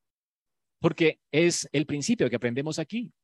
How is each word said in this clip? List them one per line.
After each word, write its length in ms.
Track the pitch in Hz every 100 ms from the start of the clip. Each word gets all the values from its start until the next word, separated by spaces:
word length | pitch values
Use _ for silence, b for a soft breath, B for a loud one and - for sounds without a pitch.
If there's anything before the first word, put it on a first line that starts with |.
| _ _ _ _ _ _ _ _
porque 400 | 165 - 156 - _
es 340 | 147 175 - -
el 120 | 143 147
principio 440 | 143 139 233 131
que 80 | 117
aprendemos 420 | 120 123 151 165
aquí. 320 | 156 226 185 _